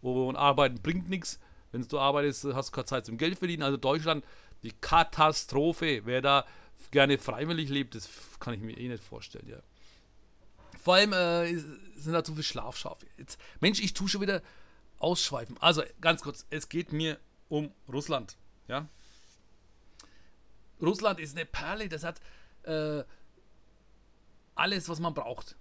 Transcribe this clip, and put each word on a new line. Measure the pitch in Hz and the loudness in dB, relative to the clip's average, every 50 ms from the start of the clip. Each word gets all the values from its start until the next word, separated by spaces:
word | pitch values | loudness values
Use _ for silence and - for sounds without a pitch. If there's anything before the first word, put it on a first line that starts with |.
Und | - 127 127 127 131 127 131 | -2 0 2 2 2 2 2
arbeiten | - 139 143 139 139 143 131 127 117 | 4 4 6 6 6 4 4 4 0
bringt | - - 170 190 175 170 | -2 -2 -2 -2 -2 -2
nix. | 185 185 165 - - - - - - - - - | -4 -4 -4 -8 -10 -10 -14 -20 -20 -20 -20 -10
Wenn | - 120 123 117 | -8 -8 -6 -4
du | - 143 | -2 2
arbeitest, | 135 139 143 147 143 143 135 - - 143 127 | 4 4 4 4 2 2 0 -2 -4 -4 -2
hast | 131 135 - | -2 -4 -4
du | - | -4
keine | - 127 | -6 -6
Zeit | - - 131 117 - | -2 -4 -4 -4 -4
zum | 113 113 | -4 -2
Geld | 160 165 185 185 | 0 0 0 0
verdienen. | - 180 170 160 151 | -2 -4 -2 0 0
Also | 139 139 135 | 0 0 2
Deutschland, | - 131 139 160 156 165 160 147 - - - - - - - - | 2 2 2 2 2 0 0 0 -2 -10 -18 -20 -20 -20 -20 -12
die | - 117 | -12 -12
Katastrophe. | - - - - - 165 165 160 - - 156 156 151 - - - - 139 147 165 165 - 165 160 143 117 101 | -12 -8 0 4 6 6 6 6 6 6 6 6 6 2 -4 0 2 2 4 4 2 2 0 0 0 0 0
Wer | 113 123 131 | 0 -2 2
da | 131 143 139 139 131 - - - - - - - - - | 4 6 4 4 4 2 -10 -20 -20 -20 -18 -18 -16 2
gerne | - 143 139 139 143 135 | 6 6 8 8 6 2
freiwillig | - - 117 110 143 160 170 165 160 139 | 2 -4 -4 -2 -2 -2 -2 -2 -2 0
lebt, | 139 139 135 120 - | 0 -2 -2 -2 -6
das | 113 - - - - - - - - | -12 -12 -12 -16 -18 -18 -16 -14 -10
kann | - 120 120 | -8 -6 -6
ich | 101 | -6
mir | 107 113 - - | -6 -8 -8 -8
eh | 120 127 | -8 -8
nicht | 123 104 - | -8 -8 -10
vorstellen, | - - 110 - - - - - 113 | -12 -14 -14 -14 -14 -16 -16 -14 -14
ja. | 117 127 - - - _ - - - - - _ - - - - - - - - - - - - - - | -16 -16 -18 -20 -20 _ -20 -20 -20 -20 -20 _ -20 -20 -20 -20 -20 -20 -20 -20 -20 -20 -20 -20 -20 -6
Vor | - 175 180 | 2 6 8
allem, | 185 208 214 196 | 8 8 6 4
äh, | 185 180 170 170 170 170 170 | 4 4 4 4 2 2 0
ist, | 170 170 151 147 151 - - - - | 0 -4 -4 -8 -14 -14 -16 -16 -14
sind | - 147 156 165 | -10 -4 0 0
da | 170 160 | 0 0
zu | - 156 | 0 -4
viele | 151 151 | -4 -4
Schlafschafe. | - - 131 104 117 127 - - - - - - - - - | -4 -4 -4 -6 -8 -8 -8 -8 -10 -10 -12 -16 -20 -16 -18
Jetzt, | - - - - - - - - | -14 -14 -14 -16 -16 -18 -8 0
Mensch, | - 185 214 202 | 2 2 2 2
ich | 214 190 - | -2 -2 -2
tu | - 196 196 | -2 0 0
schon | - 208 | 0 0
wieder | 202 185 196 175 - - - - - - - - - - - - | 2 0 0 0 -2 -6 -18 -20 -20 -20 -20 -20 -20 -20 -8 0
ausschweifen. | - 156 180 - - - 139 127 117 - - - | 2 2 2 2 0 0 -2 -4 -8 -8 -10 4
Also, | - 165 175 151 139 - - - | 4 4 6 6 2 -4 -6 0
ganz | - 165 170 - | 2 2 2 2
kurz, | - 147 139 - - - | 0 -10 -10 -10 -10 -8
es | - 156 - - | -6 -6 -6 -4
geht | - 165 170 - 151 | -4 -4 -4 -2 -4
mir | 151 160 160 151 - - - _ _ - _ | -2 -2 -2 -4 -6 -12 -20 _ _ -12 _
um | 156 151 151 143 - _ - - | -2 -2 -2 -4 -8 _ -16 -8
Russland, | 120 135 143 - 156 131 113 98 - _ - - - - - - | -6 -6 -4 -2 -2 -2 -4 -6 -16 _ -20 -20 -20 -20 -10 -6
ja. | 123 135 156 151 - - - - - - - - - - - - - - - - - - - - - - - - - - - - - - - - - - - - - - | -6 -6 -6 -8 -16 -20 -20 -20 -20 -20 -20 -20 -20 -20 -20 -20 -20 -20 -20 -20 -20 -20 -20 -20 -20 -20 -20 -20 -20 -20 -20 -20 -20 -20 -20 -20 -20 -20 -20 -20 -10 -2
Russland | 165 160 214 208 214 214 196 165 | 0 2 2 4 2 0 0 0
ist | 160 147 139 | -6 -10 -6
eine | 165 160 | -8 -8
Perle, | - - - - 151 185 214 214 196 | -6 -4 -6 -4 -4 -4 -4 -6 -6
das | 160 151 147 | -6 -6 -6
hat, | 165 - - - - - - - - - - - | -6 -8 -8 -14 -18 -18 -18 -20 -20 -20 -16 -8
äh, | - 160 156 151 151 151 147 131 - - - - - - - - - - - - - - - _ - - - - - - _ _ - - - _ _ _ | -4 -2 -2 0 -2 -2 -4 -6 -8 -12 -18 -20 -20 -20 -20 -20 -20 -20 -20 -20 -20 -20 -20 _ -20 -20 -20 -20 -20 -20 _ _ -20 -20 -20 _ _ _
alles, | - 151 185 202 190 160 - | 0 0 0 0 -2 -4 -6
was | 170 151 | -6 -2
man | 170 170 156 | -2 -2 -2
braucht. | 143 120 117 123 - - - - - | -2 -6 -6 -8 -8 -10 -12 -14 -18